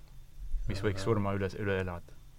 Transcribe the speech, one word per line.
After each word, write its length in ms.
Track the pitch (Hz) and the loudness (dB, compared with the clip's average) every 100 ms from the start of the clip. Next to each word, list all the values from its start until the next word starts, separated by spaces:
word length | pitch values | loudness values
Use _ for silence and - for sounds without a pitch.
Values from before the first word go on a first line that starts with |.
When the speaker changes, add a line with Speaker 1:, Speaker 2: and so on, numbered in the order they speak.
| - - - - - - | -18 -16 -16 -8 0 0
Speaker 1:
mis 180 | - 92 | 2 0
võiks 200 | 107 95 | 0 2
Speaker 2:
Ahah. 40 | |
Speaker 1:
surma 280 | - 104 98 | 4 4 4
üle, 140 | 98 95 | 2 0
üle 260 | - 101 95 | 0 2 2
elada. 320 | 92 87 - - - | 2 -2 -8 -14 -16